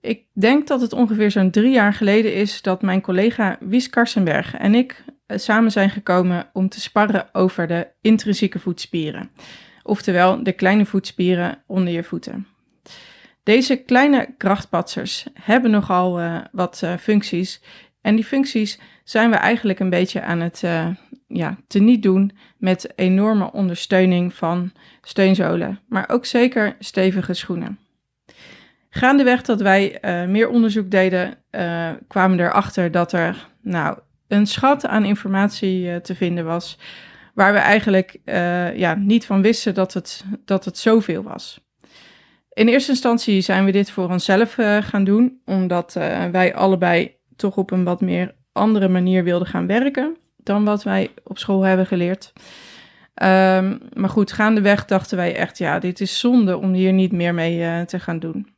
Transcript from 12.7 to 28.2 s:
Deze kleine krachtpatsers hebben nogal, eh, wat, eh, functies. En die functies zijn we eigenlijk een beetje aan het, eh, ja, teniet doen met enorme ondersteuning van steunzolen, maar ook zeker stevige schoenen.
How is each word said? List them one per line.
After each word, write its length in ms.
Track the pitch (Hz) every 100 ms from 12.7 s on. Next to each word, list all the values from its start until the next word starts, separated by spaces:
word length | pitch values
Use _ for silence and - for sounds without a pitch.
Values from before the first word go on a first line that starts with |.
| _ - - - - - _ -
Deze 280 | 226 262 262
kleine 580 | - 254 285 262 - -
krachtpatsers 880 | 185 202 - 170 175 - 185 - -
hebben 380 | - - 240 247
nogal, 480 | 208 196 180 180 175
eh, 160 | 170 165 -
wat, 300 | - 180 -
eh, 100 | 170 175
functies. 640 | - 208 - 175 185 - - - _ _
En 140 | - 220
die 100 | 220
functies 540 | 277 277 226 208 - - _
zijn 260 | - 220 233
we 60 | 220
eigenlijk 440 | - 233 214 185
een 100 | 190
beetje 320 | 180 185 -
aan 180 | - 170
het, 240 | 170 -
eh, 240 | 175 165 165 185 _ - _
ja, 300 | 180 160 190 _
teniet 360 | 202 214 240
doen 280 | 196 185 196 _ _ _
met 360 | 185 185 - -
enorme 560 | 185 190 208 214 185
ondersteuning 840 | - 190 170 - 185 185 180 180
van 380 | - 165 175 180 _ - _
steunzolen, 800 | - - 190 190 - 175 175 196 _
maar 200 | 202 -
ook 160 | 240 -
zeker 500 | 247 247 247 208 -
stevige 540 | - - 190 190 180
schoenen. 460 | 180 - 175 190 202 _ _ _ _